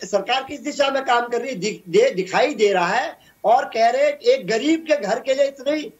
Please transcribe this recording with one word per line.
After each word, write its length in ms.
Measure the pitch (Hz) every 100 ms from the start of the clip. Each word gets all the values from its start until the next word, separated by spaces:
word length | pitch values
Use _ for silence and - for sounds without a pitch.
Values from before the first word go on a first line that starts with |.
सरकार 400 | 196 196 196 262
किस 160 | 269 285
दिशा 300 | 254 285 269
में 160 | 262 262
काम 220 | 240 240
कर 140 | 233
रही 80 | 269
है? 60 | 202
दि-, 340 | 202 175 175
दे, 200 | 185 262
दिखाई 420 | 190 180 202 277
दे 200 | 226 208
रहा 200 | 185 170
है। 240 | 226 311 - _ _
और 220 | 202 247 269
कह 240 | 226 233
रहे 140 | 262
एक 440 | 294 285 233 262 185
गरीब 380 | 220 285 320 311
के 140 | 269
घर 180 | 196 233
के 140 | 269
लिए 120 | 269 277
इतनी 480 | 277 262 311 247